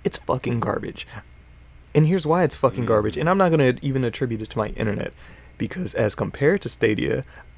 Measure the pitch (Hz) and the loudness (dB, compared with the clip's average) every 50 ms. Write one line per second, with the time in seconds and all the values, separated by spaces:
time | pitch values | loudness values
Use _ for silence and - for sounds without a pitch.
0 | - 175 - - - - 139 127 - 120 120 117 117 113 - - 104 - - - | -4 -4 -4 -4 -2 -2 -2 -2 0 -2 -2 -2 0 0 -2 -2 -4 -6 -10 -12
1 | - - - 107 - - - - - - - - - - - - - - - 151 | -14 -14 -14 -16 -18 -18 -20 -20 -20 -20 -20 -20 -20 -20 -20 -20 -20 -2 2 4
2 | 156 156 185 190 151 151 160 180 180 143 - - - 127 - - 120 110 113 107 | 4 4 2 0 2 2 2 2 2 0 0 2 0 0 0 0 0 2 2 2
3 | 104 107 110 123 135 165 185 196 190 175 160 156 139 127 123 123 - 139 131 131 | 2 0 -2 0 0 2 4 4 4 4 4 6 4 4 2 2 -2 -2 0 0
4 | 127 117 113 - 139 120 117 107 110 - - 113 107 110 - - 117 107 101 - | 0 -2 -2 -2 -4 -4 -2 -6 -6 -6 -4 -4 -2 -2 -2 -2 -2 -2 -2 -2
5 | - - - - - - - - - - - - 113 107 - 180 180 - - - | -4 -8 -10 -14 -20 -20 -20 -20 -20 -20 -8 -6 -6 -6 -4 -6 -6 -4 -2 0
6 | 117 104 - - 107 85 - - 139 147 190 202 - 113 - - - 110 107 - | 0 0 0 -2 -4 -4 -2 0 2 2 2 2 -2 -4 -2 0 2 2 2 2
7 | - 139 - - 135 - - - - - - | 0 -2 -2 -2 -4 -8 -14 -20 -20 -18 -2